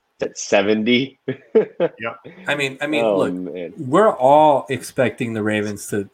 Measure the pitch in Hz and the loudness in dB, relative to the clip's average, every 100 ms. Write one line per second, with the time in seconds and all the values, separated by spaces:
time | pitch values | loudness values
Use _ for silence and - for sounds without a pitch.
0 | _ - - - - 104 101 110 110 123 | _ -10 -10 -10 0 2 2 0 2 0
1 | 135 _ - 131 _ 220 - - 170 - | -2 _ -10 -10 _ 0 0 -2 -6 -4
2 | 117 - - - 139 147 135 131 147 151 | -12 -12 -18 -12 -6 -4 -4 -4 -4 0
3 | 113 95 90 90 90 90 82 131 127 175 | 0 2 0 -4 -8 -10 -12 -10 0 2
4 | 214 - 131 151 151 131 - 123 - - | 4 4 4 6 6 4 -2 -8 -6 -2
5 | 120 - 117 110 107 107 104 101 - 107 | -2 -2 -6 -4 -2 -2 -2 -8 -8 -8
6 | 98 | -8